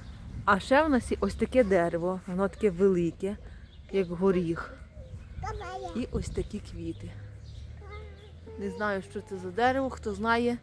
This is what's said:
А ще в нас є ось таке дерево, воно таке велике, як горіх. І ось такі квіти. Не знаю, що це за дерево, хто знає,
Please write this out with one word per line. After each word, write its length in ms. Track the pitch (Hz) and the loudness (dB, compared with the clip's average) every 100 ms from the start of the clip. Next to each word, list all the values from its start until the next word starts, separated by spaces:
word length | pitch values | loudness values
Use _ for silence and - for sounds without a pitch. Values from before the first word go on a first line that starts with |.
| - - - - | -16 -14 -12 -4
А 160 | - 196 | 2 2
ще 220 | - 269 | 6 6
в 80 | 320 | 8
нас 200 | 254 - | 4 2
є 60 | - | 0
ось 140 | 202 | 0
таке 300 | - 220 254 | 0 2 4
дерево, 560 | 202 190 170 170 175 185 185 | 6 6 4 2 0 -2 -4
воно 220 | 180 196 | 0 0
таке 220 | - 214 | 2 2
велике, 680 | 170 196 180 170 - 190 214 - - - - - | 4 6 6 2 0 -4 -4 -10 -16 -16 -18 -4
як 160 | 196 175 | 0 0
горіх. 680 | 170 196 180 170 165 - - - - - - - - - 440 370 - 359 220 | 2 4 4 2 -2 -4 -10 -14 -14 -14 -12 -12 -10 -8 -8 -8 -8 -6 -4
І 120 | - | -2
ось 160 | 214 180 | -2 -2
такі 300 | - 175 208 | -2 -2 -6
квіти. 520 | - 170 165 160 - - - - - - - - 392 - - - - - - - | -8 -8 -6 -6 -8 -10 -12 -14 -14 -12 -12 -12 -12 -12 -12 -14 -16 -16 -14 -8
Не 120 | 202 | -6
знаю, 320 | 190 208 196 190 | -2 -2 -2 -4
що 100 | 214 | -10
це 160 | - 190 | -10 -8
за 140 | 185 | -6
дерево, 400 | 180 247 262 262 | 2 4 4 0
хто 240 | - 220 | -4 -6
знає, 440 | 196 226 233 240 240 | -2 2 4 2 0